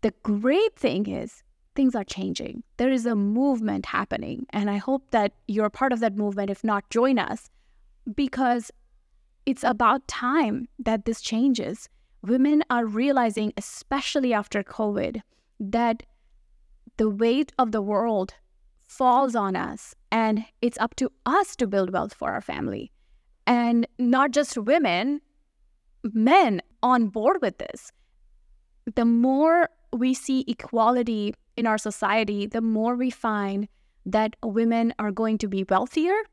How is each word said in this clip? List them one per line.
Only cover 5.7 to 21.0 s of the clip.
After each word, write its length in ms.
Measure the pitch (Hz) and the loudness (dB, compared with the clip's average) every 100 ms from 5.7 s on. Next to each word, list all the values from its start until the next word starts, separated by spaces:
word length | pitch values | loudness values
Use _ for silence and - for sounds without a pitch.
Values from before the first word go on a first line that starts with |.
| - 277 | 0 -2
of 100 | 240 | 0
that 140 | 226 202 | -2 -2
movement. 340 | 208 196 196 | -4 -2 -4
If 140 | 196 | -4
not, 260 | 220 202 - | -2 -2 -2
join 280 | 226 254 254 | 0 2 2
us, 320 | - 226 - _ _ _ _ _ - 208 | 0 -6 -12 _ _ _ _ _ -10 -4
because 540 | 269 247 254 240 226 - _ _ _ _ _ _ - | -4 0 0 0 -2 -18 _ _ _ _ _ _ -4
it's 180 | 262 | 0
about 440 | - 220 233 269 - | 0 2 4 2 -2
time 600 | - 247 302 254 214 240 - | -4 0 2 2 -2 -6 -6
that 280 | 233 220 220 | -2 -2 -2
this 140 | 226 | -6
changes. 680 | - 220 269 233 - 220 - _ _ _ | -4 0 2 2 -2 -8 -14 _ _ _
Women 420 | 185 254 277 302 - | 0 2 4 4 2
are 160 | 240 226 | 0 0
realizing, 680 | 214 269 277 233 214 214 - | 0 2 2 2 0 -4 -4
especially 760 | - - - 277 - 294 254 | -12 -16 -6 -4 -2 0 2
after 300 | 220 208 208 | 0 0 -4
covid, 580 | 196 - 214 202 - 220 - _ _ _ | -6 -4 -2 -2 -4 -6 -14 _ _ _
that 440 | 196 226 233 226 - _ _ _ _ _ _ - - - | -4 0 0 0 -6 _ _ _ _ _ _ -20 -20 -2
the 120 | 220 | -2
weight 440 | 202 233 262 294 - | 2 2 2 0 0
of 140 | 233 | 0
the 100 | 220 | 0
world 540 | 202 208 233 214 190 - _ _ _ _ | 0 0 0 0 -2 -8 _ _ _ _
falls 520 | _ - 254 247 269 233 | _ 0 4 4 4 0
on 200 | 196 185 | 0 -2
us, 400 | 180 - - - _ | -4 -10 -16 -20 _
and 340 | 226 220 214 220 _ | 0 2 0 -4 _
it's 160 | 240 - | -2 0
up 160 | 233 | -4
to 140 | - | -2